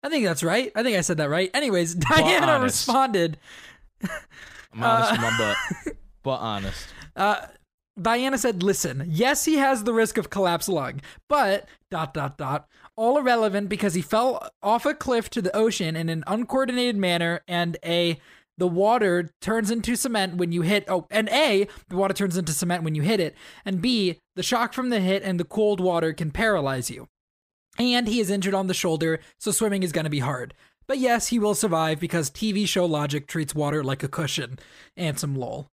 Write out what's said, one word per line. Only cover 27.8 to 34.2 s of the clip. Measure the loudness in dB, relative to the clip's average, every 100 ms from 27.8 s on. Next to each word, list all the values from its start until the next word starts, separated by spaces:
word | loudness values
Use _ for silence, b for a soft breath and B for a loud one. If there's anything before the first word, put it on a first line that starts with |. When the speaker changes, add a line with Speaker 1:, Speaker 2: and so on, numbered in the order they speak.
| 2 2 2
Speaker 1:
he | 0
is | 2
injured | 0 2
on | 0 0
the |
shoulder, | 0 0 0 0 -2 B B
so | -4
swimming | 0 0 0
is | 0
gonna | -2 -2
be | -2
hard. | -2 -4 -8 b b b _
But | 0
yes, | 2 2 2
he | 2
will | 2 2
survive | 2 2 0 0
because | -2 -2 -4
T | -2 -2
V | 0 0
show | 0 2
logic | 0 0 -4 -4
treats | -6 -4 -2
water | 0 0 -2
like | -4
a | -4
cushion." | -4